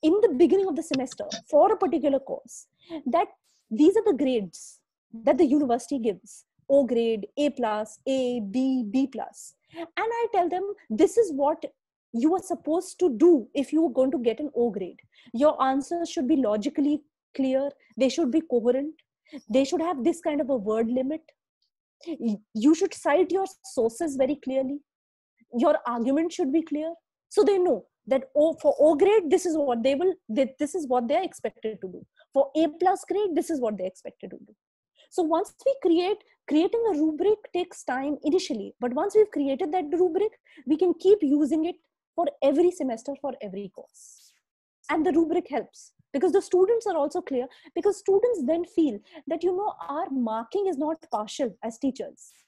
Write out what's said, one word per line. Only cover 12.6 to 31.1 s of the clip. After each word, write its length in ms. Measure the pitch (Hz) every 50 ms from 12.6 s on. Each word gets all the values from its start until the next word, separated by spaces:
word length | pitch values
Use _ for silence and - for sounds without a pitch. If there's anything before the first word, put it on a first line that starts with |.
| - - 311 349 359 - - _
to 100 | 359 359 247 208
do 300 | 285 349 349 285 202 - _
if 180 | 277 269 -
you 140 | - 311 320
are 60 | 339
going 200 | 233 262 262 262
to 80 | 277 320
get 220 | 233 233 220 -
an 80 | 302 285 -
O 160 | 233 240 240
grade. 280 | 190 202 190 170 - _ _ _ _ _ _ - _
Your 280 | 226 277 302 302 - 262
answers 460 | 269 269 277 269 - 339 339 339 320
should 180 | - 349 277 240
be 80 | 320
logically 640 | 269 262 214 208 214 202 285 - - 277 294 294 294 _ _ _ _ _ _ _
clear. 360 | - 269 262 262 269 277 285 - _ _ _ _ -
They 120 | 262 262
should 220 | 262 - 339 254
be 100 | 226 320
coherent. 540 | 320 - - 240 202 240 247 262 285 311 311 _ _ _ _ _ _ _ - 277 _ _
They 140 | 214 262 269
should 180 | 269 - 349
have 220 | 320 339 359 269 233
this 160 | 320 339 -
kind 220 | - 339 294 294
of 80 | 311 240
a 80 | 277 247
word 320 | 196 208 214 220 233 226
limit. 320 | 247 254 262 262 302 311 _ _ _ _ _ _ _ _ _ _ _ _ _ _ _ _ -
Y-, 340 | 339 320 - - 233 208 196 _ _ _
you 220 | 220 208 285 320
should 180 | 320 370 370 -
cite 380 | - - 330 294 330 370 330
your 140 | 349 381 381 381 - _ _
sources 540 | - - - 226 226 226 - 339 320 277 262
very 180 | 269 269 294
clearly. 440 | 285 - - 262 262 269 262 285 294 _ _ _ _ _ _ _ _ _ _ _ _ _ _ -
Your 240 | 240 233 339 302 302 -
argument 480 | - 240 240 233 240 269 294 330 339 330
should 180 | - 359 269
be 120 | 269 330 320
clear." 300 | - 294 294 311 320 339 _ _ _ _ _ _ _ -
So 100 | - 427 277
they 80 | 403 381 359
know 120 | 349 269 196 - _ _ _ _ -
that, 120 | 262 269 - - _
oh, 180 | 294 294 330 311 320
for 100 | - 302 - - 285
O 100 | 311 330 285
grade, 280 | 349 381 415 440 370 302 294
this 120 | 370 - 359
is 60 | 311 320
what 260 | 285 277 240 233 226
they 120 | 269 277
will, 180 | 269 349 381 349 - _ _ 220
th-, 200 | 220 269 247 262 _
this 120 | 294 285 - 381
is 80 | 311 254
what 160 | 254 247 240
they're 200 | 233